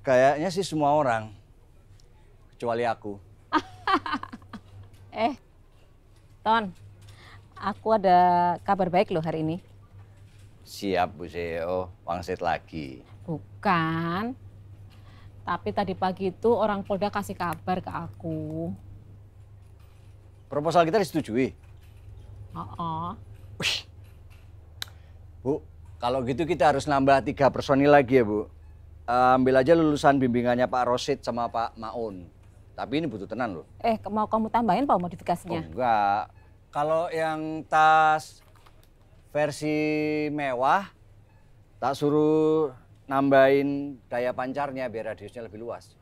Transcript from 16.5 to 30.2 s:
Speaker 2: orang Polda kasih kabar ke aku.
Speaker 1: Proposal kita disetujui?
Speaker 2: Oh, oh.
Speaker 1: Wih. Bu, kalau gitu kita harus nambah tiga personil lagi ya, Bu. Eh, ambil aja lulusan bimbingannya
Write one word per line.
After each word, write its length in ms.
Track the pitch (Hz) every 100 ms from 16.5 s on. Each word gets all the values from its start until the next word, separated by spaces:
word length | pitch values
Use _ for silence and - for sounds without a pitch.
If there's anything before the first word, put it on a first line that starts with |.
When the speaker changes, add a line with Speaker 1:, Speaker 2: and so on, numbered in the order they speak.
Speaker 2:
orang 320 | 226 214 202
Polda 240 | 190 196 202
kasih 240 | 185 190
kabar 480 | 190 175 165 - 180
ke 80 | -
aku. 800 | 160 170 - 170 160 156 160 165 196 - - - - - - - - - - - - - - - - -
Speaker 1:
Proposal 380 | 147 151 175
kita 160 | 165 165
disetujui? 560 | 190 - - 110 127 - - - - - - - - - - 160
Speaker 2:
Oh, 120 | 170 185
oh. 280 | 165 160 175 214 - - - -
Speaker 1:
Wih. 240 | - - - - - - - - - - - - - - - - - -
Bu, 160 | 123 147 - - - -
kalau 240 | 120 131
gitu 240 | 123 123 156
kita 240 | 165 160
harus 160 | 139 147
nambah 320 | 139 135 135
tiga 320 | 147 - 139
personil 400 | - 127 139 143
lagi 260 | 143 123 131
ya, 60 |
Bu. 240 | 107 104 - - - - - - -
Eh, 300 | 120 127 131
ambil 240 | 127 131
aja 160 | 131 165
lulusan 400 | 156 147 147
bimbingannya 480 | 139